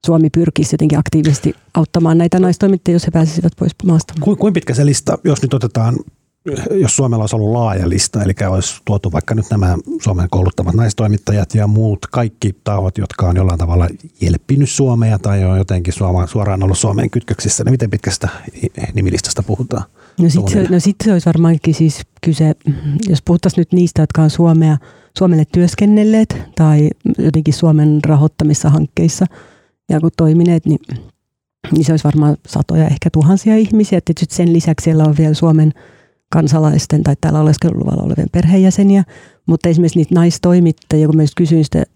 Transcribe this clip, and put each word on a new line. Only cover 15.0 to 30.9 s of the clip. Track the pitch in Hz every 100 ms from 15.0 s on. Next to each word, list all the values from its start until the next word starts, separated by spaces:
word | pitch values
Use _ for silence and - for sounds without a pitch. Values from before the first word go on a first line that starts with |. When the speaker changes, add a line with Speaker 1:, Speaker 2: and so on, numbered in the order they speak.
| 113 107
Speaker 2:
tai | 104 98
on | 92 95
jotenkin | 92 92 87
suoma-, | - 95 90 90
suoraan | 110 101 95
ollut | 95 90
Suomeen | 107 104 113
kytköksissä, | 123 - 110 107 -
niin | -
miten | 127 113
pitkästä | 104 - 92 92 - - - 120 - -
nimilistasta | 104 95 95 - -
puhutaan? | 95 104 127 123 - _ _ -
Speaker 1:
No |
sit | 170
se, |
Speaker 2:
Suunnilleen. | 151 135 208 180
Speaker 1:
no | 180
sit | 202 196
se | 220
olisi | 185 170
varmaankin | 165 165 165 -
siis | 156 160 - - _
kyse, | - 156 156 - - 143 151 143 208
jos | 156
puhuttaisiin | - 170 185 170
nyt | 170
niistä, | 180 175 -
jotka | 156 -
on | 156
Suomea, | - 170 160 156 151 - _ _ -
Suomelle | 190 160 151
työskennelleet | 185 175 - 208 208 214 220 220 - - -
tai | 156 151 151 - - -
jotenkin | 147 151 156
Suomen | 147 170 156 151 151 151
rahoittamissa | 151 151 _ 151 151 156
hankkeissa | 147 151 - 165 - 185 - - _ _ _ _
ja | 156
kun | 160 -
toimineet, | 160 165 170 170 -
niin, | 151 -